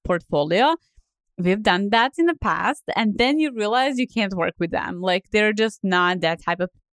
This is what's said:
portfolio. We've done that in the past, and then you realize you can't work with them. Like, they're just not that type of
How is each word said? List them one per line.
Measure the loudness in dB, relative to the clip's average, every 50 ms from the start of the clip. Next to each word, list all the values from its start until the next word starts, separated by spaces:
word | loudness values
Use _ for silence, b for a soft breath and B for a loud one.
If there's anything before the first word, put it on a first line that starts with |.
| -4
portfolio. | -4 -4 -4 -4 -2 -2 -2 0 2 2 2 2 2 0 -2 _ _ _ _ _ _ _ _ _ _ _ -4
We've | 0 0 0 0 2
done | 0 2 2 0 0
that | 2 2 2 0 0 0
in | 0
the | 0 0
past, | 0 -2 -2 -2 0 -2 -2 -4 -4 -6 -6 -4 -2
and | 0 0 2 2
then | 2 2 2 2
you | 0 -2 -2
realize | -2 -2 0 0 0 0 0 0 -2
you | -2 -2
can't | -2 -4 -4 -2 -2
work | -2 -2 -2 -2 -4
with | -4 -2
them. | -2 -4 -4 -6 -8 -4
Like, | -2 0 -2 -2 -2 -2
they're | 0 2 2 2 2
just | 2 0 -2 -2 -4 -2
not | 0 2 2 2 2 0 0
that | 0 -2 -2 -2 -4
type | -4 -4 -2
of | -4 -6 _ _ _ _